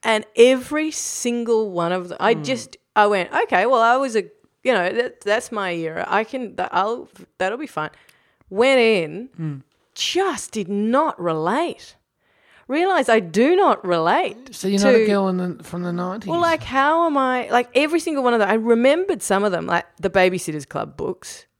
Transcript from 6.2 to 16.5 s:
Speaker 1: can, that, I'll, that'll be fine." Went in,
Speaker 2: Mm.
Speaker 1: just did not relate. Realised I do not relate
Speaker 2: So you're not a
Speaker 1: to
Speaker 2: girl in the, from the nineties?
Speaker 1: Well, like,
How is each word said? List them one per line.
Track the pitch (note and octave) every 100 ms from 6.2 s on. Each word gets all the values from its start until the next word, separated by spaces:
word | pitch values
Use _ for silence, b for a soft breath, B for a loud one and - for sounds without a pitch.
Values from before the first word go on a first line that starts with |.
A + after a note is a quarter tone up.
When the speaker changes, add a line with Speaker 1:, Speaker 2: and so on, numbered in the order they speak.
Speaker 1:
can, | A3 C4 A#3 F3+
that, | F#3
I'll, | F3 G3+ A#3+ - _ F3+ _
that'll | F#3 A#3
be | D4+
fine." | - D3+ b b b b b b
Went | F#3+ B3+ C#4
in, | A3+ G#3+ D#3 D#3+ B3+ -
Speaker 2:
Mm. | D#3+ C#3 - _ _ -
Speaker 1:
just | - E4+ G4 C4 -
did | A3 F3+
not | G3+ G#3+ B3+ D#4 -
relate. | F3 D#3+ D#3+ A#3+ E4 - - _ _ _ b b b b b
Realised | C#4+ F#4 F4+ C4+
I | A3+
do | F3 E3 B3+ F4+
not | F#4 A3 F#3
relate | F3 E3 C#4 F4+ A3 C4+ G#3+
Speaker 2:
So | F#3+
you're | G3
not | G#3 A#3+
a |
Speaker 1:
to | G#3+
Speaker 2:
girl | G3+ F#3+
in | F#3
the, | F3+ D#3+
from | E3 F3
the | F3
nineties? | F3 F3+ G3 G3+
Speaker 1:
Well, | E4+
like, | E4+